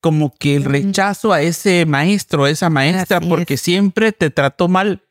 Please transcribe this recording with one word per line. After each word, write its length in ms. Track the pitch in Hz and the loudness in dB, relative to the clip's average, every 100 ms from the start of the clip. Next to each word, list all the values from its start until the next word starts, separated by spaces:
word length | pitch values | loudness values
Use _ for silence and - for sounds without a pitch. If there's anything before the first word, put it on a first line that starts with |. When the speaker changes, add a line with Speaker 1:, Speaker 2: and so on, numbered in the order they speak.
Speaker 1:
como 340 | 170 156 147 | 0 0 0
que 220 | _ 143 143 | _ -2 0
el 60 | |
Speaker 2:
Ujú. 80 | 131 | 0
Speaker 1:
rechazo 600 | 139 196 196 196 196 220 | -2 -2 -2 -2 -2 0
a 80 | 175 | 0
ese 460 | 156 170 208 175 160 | 0 -2 0 2 2
maestro, 580 | 139 160 202 - 151 | 2 2 0 -2 0
a 60 | 139 | 0
esa 180 | 156 175 | 0 0
maestra, 500 | 151 139 185 185 185 | 0 0 0 0 -2
Speaker 2:
Así 100 | 170 | 0
Speaker 1:
porque 260 | 165 175 | -2 -2
Speaker 2:
es. 80 | 139 | -4
Speaker 1:
siempre 500 | - 180 202 185 220 | 0 2 2 2 0
te 160 | 214 160 | 0 -2
trató 380 | - 139 - 175 | 0 -2 0 0
mal 340 | 185 202 190 _ | 2 0 -4 _